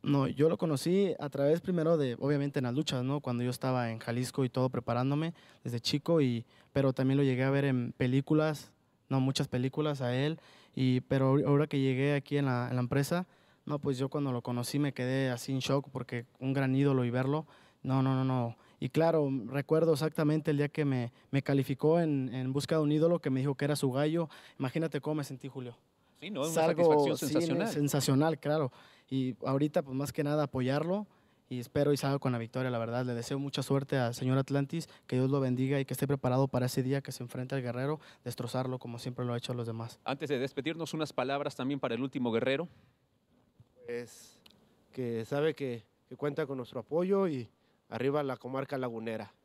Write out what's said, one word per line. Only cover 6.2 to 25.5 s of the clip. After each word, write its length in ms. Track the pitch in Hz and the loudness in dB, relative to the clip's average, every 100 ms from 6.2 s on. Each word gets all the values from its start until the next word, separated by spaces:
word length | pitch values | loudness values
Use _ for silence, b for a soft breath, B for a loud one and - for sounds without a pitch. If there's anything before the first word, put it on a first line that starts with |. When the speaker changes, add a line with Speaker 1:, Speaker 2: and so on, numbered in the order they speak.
Speaker 1:
y, 260 | 135 117 - b b | 4 0 -6 b b
pero 200 | 139 135 | 2 2
también 260 | 131 131 135 | 2 2 4
lo 60 | |
llegué 180 | 139 123 | 2 2
a 80 | 131 | 2
ver 140 | 139 | 2
en 280 | 139 127 120 | 2 0 -2
películas, 760 | - 127 135 - 156 156 147 - _ _ _ _ | -2 2 2 2 2 2 -2 -12 _ _ _ _
no, 100 | 135 | 0
muchas 300 | 131 131 139 | 2 0 -2
películas 520 | 123 131 151 156 139 | -2 -2 -2 -2 0
a 140 | 123 | 0
él, 240 | 127 147 165 B B B - | 2 0 -2 B B B 0
y, 240 | 131 127 | 2 2
pero 320 | - 135 135 | 2 2 4
ahor-, 100 | 139 | 4
ahora 220 | 143 143 156 | 4 2 2
que 140 | 143 | 2
llegué 340 | 135 127 139 | 2 2 2
aquí 240 | 143 - 143 | 0 0 0
en 60 | |
la, 240 | 139 123 120 | 2 0 0
en 60 | 127 | -2
la 60 | |
empresa, 440 | 123 139 139 170 180 b b b - | 0 0 0 -2 -4 b b b -6
no, 140 | 147 | -4
pues 180 | 143 123 | -2 -2
yo 100 | 135 | -2
cuando 220 | 151 139 | -2 -2
lo 120 | 123 | -2
conocí 360 | 123 123 120 143 | -2 -4 -2 -2
me 160 | 147 | -2
quedé 340 | - 127 135 131 | -2 -2 0 0
así 220 | 120 - | -2 -4
en 80 | 135 | -4
shock 300 | 127 139 - | 0 -2 -2
porque 360 | 139 123 123 120 _ | -6 -4 -6 -8 _
un 140 | 131 | -2
gran 200 | 135 131 131 | 2 4 4
ídolo 280 | 143 131 | 6 4
y 60 | 123 | 2
verlo, 360 | 123 131 151 156 B B B | 2 0 -2 -4 B B B
no, 180 | 135 135 | 0 2
no, 140 | 131 | 2
no, 100 | 131 | 2
no. 320 | 131 127 117 117 b b | 2 0 -2 -6 b b
Y 100 | 135 | -2
claro, 380 | 151 165 160 143 135 107 | 2 4 4 2 -2 -4
recuerdo 460 | 139 135 156 165 | -6 0 2 4
exactamente 600 | 147 156 - 151 151 151 | 2 0 0 2 2 0
el 40 | 143 | 0
día 120 | 143 | 0
que 160 | - | 0
me, 280 | 143 131 120 b b | 0 0 -4 b b
me 100 | 139 | -2
calificó 560 | - 139 131 131 151 170 | 2 0 0 0 2 4
en, 340 | 160 143 131 | 2 0 -2
en 200 | 127 127 | -4 -2
busca 240 | 139 139 160 | -2 0 2
de 60 | |
un 100 | 147 | 4
ídolo, 260 | 151 165 170 | 4 4 2
que 100 | 147 | 0
me 120 | 131 | 0
dijo 160 | 139 135 | 0 0
que 80 | |
era 100 | 143 | -2
su 160 | 147 135 | 0 0
gallo. 380 | 127 151 165 165 B B - | 0 0 0 -4 B B -6
Imagínate 440 | 135 165 160 147 | -4 -2 -4 -4
cómo 160 | 147 156 | -4 -4
me 80 | |
sentí, 240 | 139 131 | -6 -10
Julio. 280 | 139 | -12